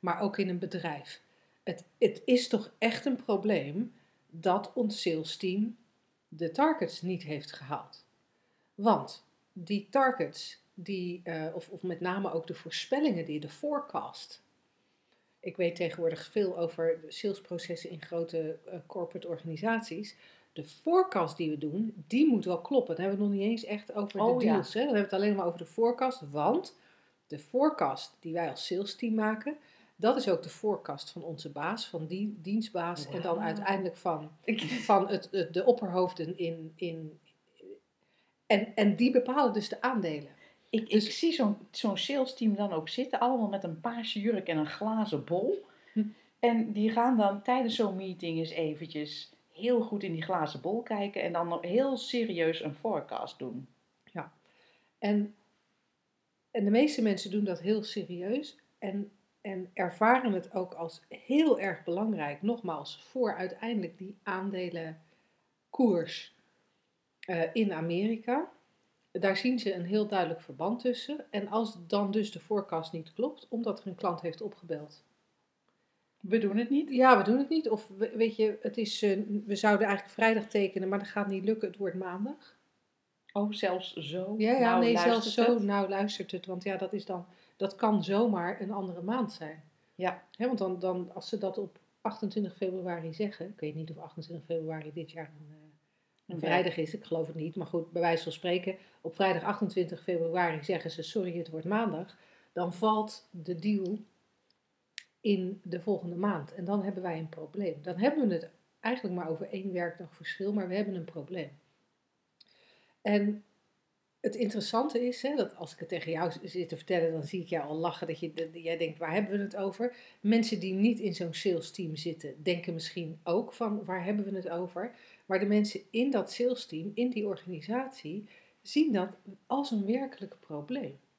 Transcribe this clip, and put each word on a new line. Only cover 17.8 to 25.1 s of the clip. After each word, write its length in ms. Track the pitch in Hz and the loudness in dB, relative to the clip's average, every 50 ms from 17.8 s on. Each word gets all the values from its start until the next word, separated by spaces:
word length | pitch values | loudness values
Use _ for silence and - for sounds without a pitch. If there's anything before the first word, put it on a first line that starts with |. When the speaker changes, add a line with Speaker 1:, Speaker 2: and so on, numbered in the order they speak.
| - - | -8 -12
Speaker 1:
in 120 | 180 156 | -12 -12
grote, 560 | - - 175 170 165 165 170 165 160 156 160 160 _ | -10 -6 -4 -4 -4 -2 -2 -4 -4 -4 -6 -8 _
eh, 120 | - 185 170 - | -14 -14 -14 -14
corporate 420 | - - 190 170 165 - 180 165 175 | -10 -6 -6 -6 -6 -6 -10 -6 -6
organisaties. 880 | 170 165 - 165 160 156 202 220 226 220 220 - 165 175 214 - - _ - - - _ _ _ | -8 -6 -6 -8 -6 -2 0 0 0 0 -2 -4 -8 -8 -8 -10 -14 _ -20 -20 -20 _ _ _
De 120 | _ - 143 | _ -12 -12
forecast 720 | - - - _ 320 339 370 370 370 - 196 170 151 - | -12 -16 -6 _ 4 6 6 6 4 2 0 0 0 0
die 140 | - 170 156 | -2 -2 -2
we 80 | 151 147 | -2 -2
doen, 460 | 156 151 151 190 226 220 - 185 156 | -4 -4 -2 -2 -2 -2 -4 -10 -8
die 220 | - 214 254 311 311 | 0 4 6 8 8
moet 160 | 240 202 175 | 6 6 4
wel 160 | 180 180 170 | 0 -2 -2
kloppen. 340 | - - 285 254 247 - 160 | -2 2 2 2 4 2 -2
Dan 80 | 165 185 | 0 0
hebben 160 | 196 196 190 | 0 2 2
we 60 | 208 | 2
het 80 | 202 202 | 2 2
nog 80 | 196 | 2
niet 80 | 196 208 233 220 | 2 2 0 0
eens 60 | - - | -2 -6
echt 240 | 208 208 - - - | -6 -8 -8 -8 -4
over 240 | 208 202 202 - 196 | -4 -4 -4 0 2
de 60 | 208 | 4
Speaker 2:
Oh, 180 | 233 247 254 | 4 4 4
ja. 100 | 240 220 | 4 4
Speaker 1:
deals, 220 | 220 196 - - - | 4 4 2 0 -2
hè? 60 | 214 262 | -2 0
Dan 100 | 294 240 | 2 2
hebben 140 | 208 196 | 2 2
we 60 | 196 | 2